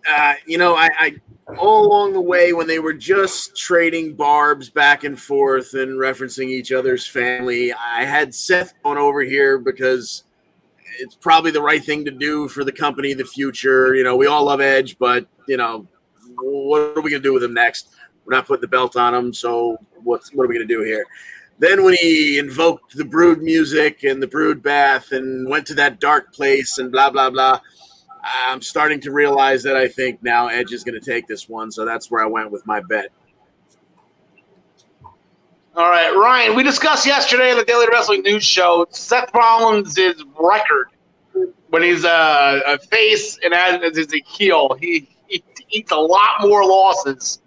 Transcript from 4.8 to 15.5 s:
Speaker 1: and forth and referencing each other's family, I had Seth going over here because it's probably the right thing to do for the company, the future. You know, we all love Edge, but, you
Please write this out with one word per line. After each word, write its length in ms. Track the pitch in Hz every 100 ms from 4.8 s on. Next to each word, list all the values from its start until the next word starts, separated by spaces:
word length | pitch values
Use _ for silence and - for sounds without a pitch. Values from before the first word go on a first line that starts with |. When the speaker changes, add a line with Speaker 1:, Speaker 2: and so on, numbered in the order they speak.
| 143 143
Speaker 1:
and 160 | 147 135
forth 540 | - 139 139 131 127
and 180 | 135 131
referencing 560 | 135 131 131 131 131 131
each 240 | 131 120
other's 340 | 131 131 123 -
family, 680 | 135 123 123 127 120 123
I 320 | 113 120 117
had 300 | 135 143 147
Seth 400 | - - 180 180 _
going 160 | 143 143
over 240 | 143 139
here 360 | 127 139 135 135
because 680 | 123 123 131 127 113 - _ _ _ _ _ _ - -
it's 160 | 127
probably 360 | _ 165 160 165
the 120 | 151
right 200 | 147 151
thing 220 | 147 151
to 60 | 143
do 380 | 135 147 151 143
for 160 | 139
the 80 | 139
company, 420 | 135 147 135 139
the 100 | 135
future. 680 | 131 - 139 123 135 131 131
You 100 | 131
know, 120 | 127 127
we 100 | 139
all 180 | 151
love 160 | 143 139
Edge, 380 | 139 135 131 -
but, 280 | 127 123 - _
you 100 | -